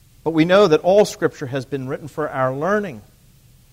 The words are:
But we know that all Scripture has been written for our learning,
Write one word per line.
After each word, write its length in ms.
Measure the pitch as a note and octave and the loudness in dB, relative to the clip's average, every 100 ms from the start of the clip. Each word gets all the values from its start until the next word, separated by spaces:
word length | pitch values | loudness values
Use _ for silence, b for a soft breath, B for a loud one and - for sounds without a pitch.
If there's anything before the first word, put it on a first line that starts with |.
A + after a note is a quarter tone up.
| _ _ | _ _
But 80 | - | -4
we 140 | E3 | 0
know 220 | E3 F#3+ G3+ | 4 4 4
that 140 | D#3 | 4
all 240 | F3 G3 | 4 4
Scripture 420 | G3+ - D#3+ - C3 | 2 0 -4 -4 -8
has 180 | C3+ | -8
been 240 | B2 C#3 C3 | -6 -8 -8
written 200 | C#3+ D#3 | -10 -10
for 200 | - D3+ | -8 -6
our 260 | C#3 C3 | -2 -4
learning, 480 | C3+ E3 G#3 G3+ A2 - _ _ _ _ _ _ | -2 -2 -2 -4 -12 -20 _ _ _ _ _ _